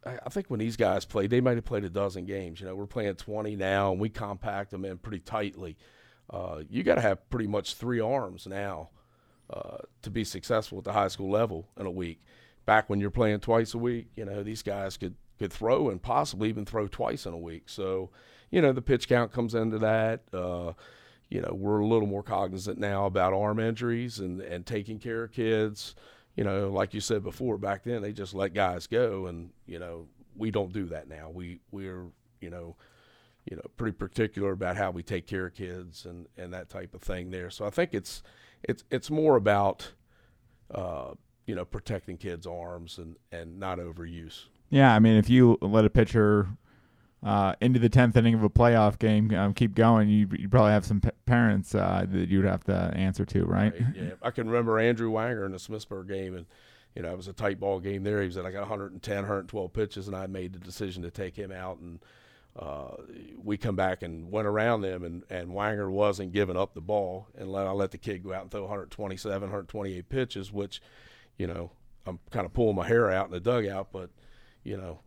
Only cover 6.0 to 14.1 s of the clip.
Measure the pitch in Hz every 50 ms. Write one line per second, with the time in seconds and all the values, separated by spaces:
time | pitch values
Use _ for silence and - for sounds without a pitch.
6 | _ _ _ _ _ _ - 95 90 90 82 76 78 78 - 120 160 - - -
7 | 117 104 98 - _ _ - 123 113 101 104 101 98 - - - - 120 123 117
8 | 110 110 135 139 117 95 92 90 - 95 95 98 101 101 95 78 80 - _ _
9 | _ _ _ _ _ _ _ _ _ _ - - - - - - - - _ _
10 | - 110 98 113 107 - - 92 - - 120 110 107 - - 95 - 98 101 107
11 | 101 95 - - 98 95 101 107 117 107 95 80 90 _ _ - 98 95 90 92
12 | 90 85 82 _ _ _ _ _ _ _ _ _ _ - 107 107 107 - 107 101
13 | 101 101 92 120 117 107 104 104 - - 113 117 113 113 - 117 117 120 120 117
14 | 117 120